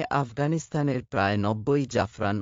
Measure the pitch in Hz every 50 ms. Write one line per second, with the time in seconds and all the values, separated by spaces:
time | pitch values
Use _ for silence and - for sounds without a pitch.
0 | 160 - - 143 139 120 113 - 143 151 165 160 - - - 151 147 143 131 123
1 | - - - 101 98 98 104 104 101 104 110 107 104 139 143 143 135 120 117 113
2 | 101 104 - - 107 101 104 107